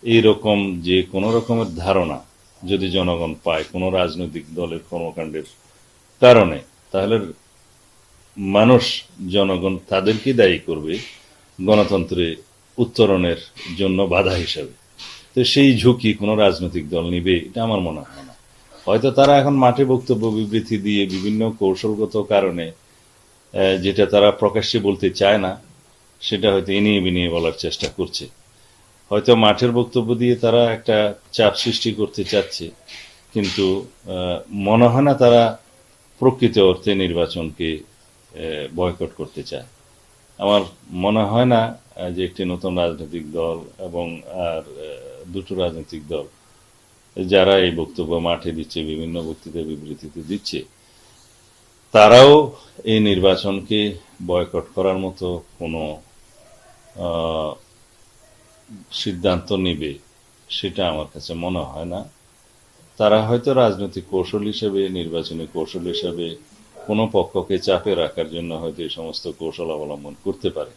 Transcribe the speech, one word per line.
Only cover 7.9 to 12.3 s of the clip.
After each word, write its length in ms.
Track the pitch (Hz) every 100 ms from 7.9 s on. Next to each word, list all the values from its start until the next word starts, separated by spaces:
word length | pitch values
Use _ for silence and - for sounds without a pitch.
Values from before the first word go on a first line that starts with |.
| _ _ _ _ -
মানুষ, 640 | 98 101 110 127 - - - - 92
জনগণ 480 | 98 98 92 95 92 -
তাদেরকে 440 | 95 98 110 135
দায়ী 260 | 123 98 82
করবে 400 | - 80 78 95 - - _ _ _ - 92
গণতন্ত্রে 720 | 107 101 98 85 90 85